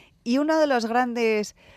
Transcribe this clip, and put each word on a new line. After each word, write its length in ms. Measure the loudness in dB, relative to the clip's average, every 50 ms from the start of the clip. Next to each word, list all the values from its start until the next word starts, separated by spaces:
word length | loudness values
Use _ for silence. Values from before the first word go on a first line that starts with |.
| -20 _ _ _ -6
Y 140 | -2 0 0
uno 220 | 0 2 2 2
de 80 | 2 2
los 180 | 2 0 0
grandes 720 | 0 0 0 -2 -2 -2 -2 0 0 0 0 -2 -4 -8 _ -20 -20 -20